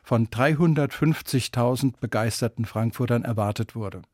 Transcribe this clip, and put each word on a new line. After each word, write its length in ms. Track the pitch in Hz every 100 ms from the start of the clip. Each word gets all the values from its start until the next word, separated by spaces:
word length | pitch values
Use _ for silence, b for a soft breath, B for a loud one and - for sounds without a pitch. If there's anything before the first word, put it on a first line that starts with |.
von 260 | - 120 113
dreihundertfünfzigtausend 1700 | 110 139 151 175 156 139 - 147 160 - 135 - - 120 127 131 -
begeisterten 640 | 117 110 113 - 117 - 110
Frankfurtern 580 | 107 113 - 120 120
erwartet 520 | - 107 104 104 107 117
wurde. 280 | 101 90 85